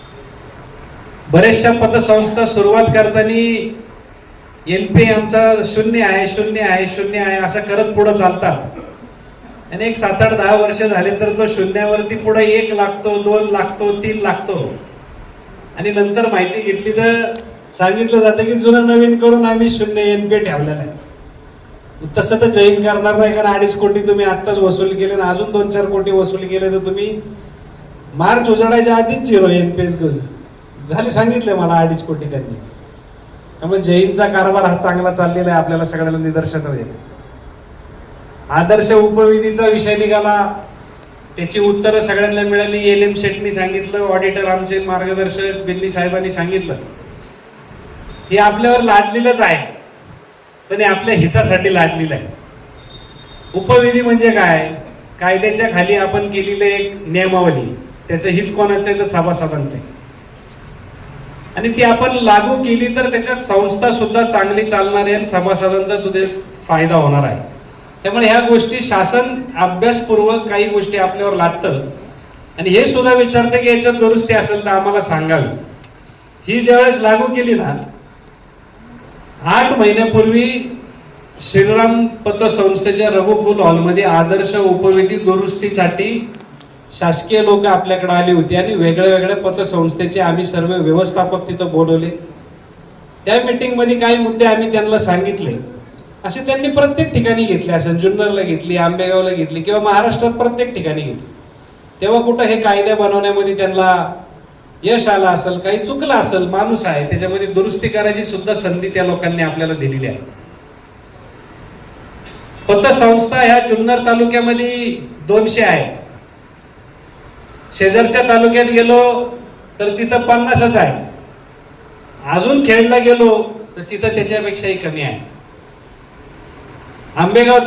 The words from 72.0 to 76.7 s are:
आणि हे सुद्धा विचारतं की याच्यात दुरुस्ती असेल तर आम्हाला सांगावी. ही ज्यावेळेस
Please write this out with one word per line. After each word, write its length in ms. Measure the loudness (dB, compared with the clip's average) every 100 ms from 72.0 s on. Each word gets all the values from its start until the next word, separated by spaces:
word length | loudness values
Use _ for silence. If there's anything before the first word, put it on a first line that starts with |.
| -18 -20 -20 -20 -18 -8
आणि 120 | 0
हे 160 | 2 2
सुद्धा 280 | 2 4
विचारतं 440 | 4 4 2 2 2
की 120 | 2
याच्यात 240 | 2 2 2
दुरुस्ती 380 | 2 2 2
असेल 300 | 0 0 -2 -2
तर 40 |
आम्हाला 320 | -2 0 -2
सांगावी. 480 | -2 -2 0 0 -2 -6 -14 -20 -20 -20 -20 -20 -20 -16 -6
ही 140 | 0
ज्यावेळेस 400 | 4